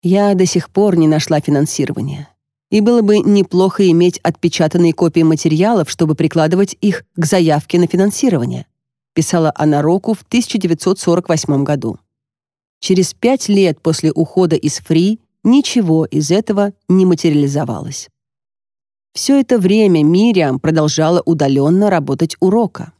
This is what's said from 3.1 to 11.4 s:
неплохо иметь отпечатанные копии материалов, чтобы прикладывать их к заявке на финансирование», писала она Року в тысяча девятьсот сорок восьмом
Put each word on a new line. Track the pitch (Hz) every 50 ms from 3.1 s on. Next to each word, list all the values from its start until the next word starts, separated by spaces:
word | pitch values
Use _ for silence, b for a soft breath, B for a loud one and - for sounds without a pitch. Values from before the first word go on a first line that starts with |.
| 208 208
неплохо | - - 202 202 190 - - 180 185 190 - - 202 185
иметь | 160 165 175 180 170 -
отпечатанные | _ - 151 - - 170 - - 165 156 - 175 175 165 156
копии | - 175 165 - 170
материалов, | 165 160 160 151 - 170 156 156 185 214 240 202 156 -
чтобы | - - 165 156 151
прикладывать | - 170 156 - 170 156 156 175 185 202 190 - _
их | - 208 180 - - _ _
к | - 165
заявке | 151 - 185 170 160 147 147 - _ - 175
на | 175
финансирование», | 165 - 180 190 208 208 - - 254 190 139 117 123 123 123 - _ _ _ _ _ _ _ _ _ _
писала | - 156 - - 170 160 156 -
она | - 151 151 151 143
Року | 147 156 175 196 185 - 220
в | - -
тысяча | _ - 240 233 - -
девятьсот | 220 185 175 165 156 - 185 190 -
сорок | - - 170 - - -
восьмом | 170 151